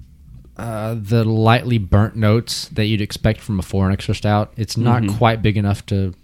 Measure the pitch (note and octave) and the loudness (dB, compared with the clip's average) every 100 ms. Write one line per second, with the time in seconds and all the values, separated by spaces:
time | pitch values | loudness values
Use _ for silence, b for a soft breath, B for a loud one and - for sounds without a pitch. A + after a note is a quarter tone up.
0 | - - - - - - A2+ G#2+ A2 A#2 | -20 -20 -20 -20 -20 -14 -10 -8 -6 -6
1 | G2+ A#2 A2 A2 A2 B2 B2 A#2 F2+ G2+ | 0 2 2 2 4 4 2 -2 2 2
2 | A2 A2+ G#2+ A#2 - - - - G#2+ G#2+ | 2 0 2 2 0 -8 -8 -2 0 0
3 | G2+ - A2 G#2+ - G2 - G2 F#2+ G2 | -2 -2 -2 -2 -4 -6 -2 0 0 0
4 | - G#2 G#2 G#2 G#2+ - G#2 A#2 B2+ B2 | -4 -2 0 0 -2 -6 -6 -2 2 2
5 | G#2 A2 A2+ A2+ G#2+ G#2 G2+ G2 - G2 | 0 2 2 2 0 0 0 -2 -2 -2
6 | F#2+ F2 | -2 -6